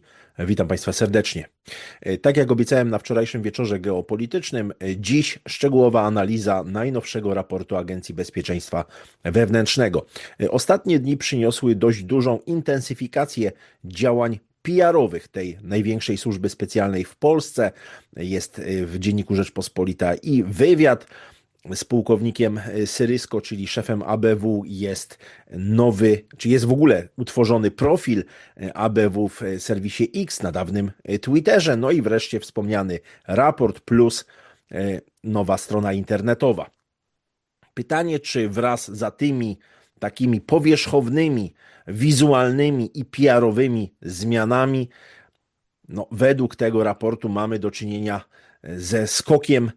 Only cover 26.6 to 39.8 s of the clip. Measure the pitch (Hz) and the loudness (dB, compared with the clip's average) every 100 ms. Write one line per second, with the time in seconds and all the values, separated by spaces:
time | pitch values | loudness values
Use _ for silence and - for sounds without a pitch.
26.6 | 117 131 151 95 87 - 120 - 113 117 | 4 4 4 4 0 -10 -4 0 2 4
27.6 | 104 - 143 175 - 107 - - - - | 2 0 2 2 0 -2 -4 -10 -20 -12
28.6 | 92 - 110 110 104 98 101 - 101 92 | -10 -4 0 2 2 2 -2 -4 -8 -6
29.6 | - 101 101 - 113 196 190 - 92 85 | -4 -4 -4 -2 -2 -2 -6 -6 -6 -4
30.6 | 87 101 98 - - 101 - 151 160 214 | -4 -2 -4 -6 -6 -6 0 2 4 4
31.6 | 160 120 131 170 107 113 - 110 - - | 4 0 2 0 2 0 0 -6 -8 -6
32.6 | 104 104 95 85 - - - 98 143 151 | -2 -2 -2 -6 -10 -18 -4 0 2 2
33.6 | 117 - - 117 117 - - _ - _ | 0 -2 0 4 4 2 -10 _ -20 _
34.6 | _ 90 98 92 - _ 110 107 98 95 | _ -6 -6 -6 -10 _ -4 -2 0 -2
35.6 | - 104 101 98 95 104 110 117 135 90 | -2 -2 0 -2 -2 -2 0 0 2 0
36.6 | - _ _ _ _ _ _ _ _ _ | -4 _ _ _ _ _ _ _ _ _
37.6 | _ - 120 156 170 151 - 127 107 101 | _ -10 -4 -2 -2 -4 -4 -2 -2 0
38.6 | 123 120 - 101 107 - 143 131 113 98 | 0 -2 -6 -8 -6 -2 -2 -2 -4 -6
39.6 | _ _ | _ _